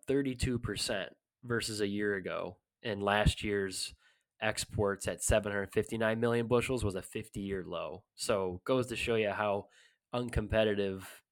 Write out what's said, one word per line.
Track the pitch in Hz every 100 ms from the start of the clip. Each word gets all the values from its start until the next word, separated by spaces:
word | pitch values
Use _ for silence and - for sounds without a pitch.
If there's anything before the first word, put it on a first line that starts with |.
| -
thirty-two | 139 139 123 135 120
percent | 113 95 - 101 71 - _ _
versus | 120 117 107 104
a | 101
year | 101 104 98
ago. | 87 82 87 - _ _
And | 117 101
last | 101 104 104 -
year's | 107 101 95 90 - - _ _ _ -
exports | 110 107 - 110 101 98 -
at | 87
seven | - 110 104
hundred | 101 98
fifty-nine | 110 104 113 110 113
million | 117 117 113
bushels | 120 117 127 104
was | 92
a |
fifty-year | - 110 - 107 98 95 87
low. | 85 80 95 - -
So | - 101 95 90
goes | - 131 123
to | 113
show | 120 113
you | 104
how | 98 104 101 - _ - _ _
uncompetitive | 123 123 117 104 110 110 101 98 95 92 - _